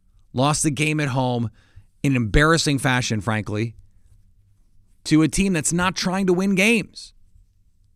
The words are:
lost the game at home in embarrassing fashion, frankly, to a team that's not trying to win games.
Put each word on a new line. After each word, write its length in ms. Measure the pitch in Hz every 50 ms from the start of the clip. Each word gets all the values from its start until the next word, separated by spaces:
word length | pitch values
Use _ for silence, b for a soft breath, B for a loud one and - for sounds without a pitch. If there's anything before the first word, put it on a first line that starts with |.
| _ _ _ _ _ _ -
lost 300 | 120 131 147 151 - -
the 80 | 160
game 300 | 139 127 147 156 151 156
at 80 | 147 139
home 420 | 120 135 127 123 123 120 117 107 b b b b b b b b _ _ -
in 120 | 139 135
embarrassing 640 | 123 120 104 90 147 151 156 165 156 - 147 143 127
fashion, 420 | - 135 127 123 117 - 117 107
frankly, 540 | 90 113 110 107 101 - 104 107 113 117 110 - - - _ _ _ _ - - _ _ _ _ _ _ _ _ _ _ _ - - _ _ _ -
to 180 | - 156 156 160
a 60 | 147
team 240 | - - 196 196 185
that's 200 | 156 139 - 170
not 240 | 175 180 190 -
trying 300 | - - 185 175 190 202 185
to 40 | 180
win 220 | 175 190 202 196
games. 580 | 180 196 220 233 214 - - - - - - - _ - _ _ - - _ _ _ _ _ _ _ _ _ _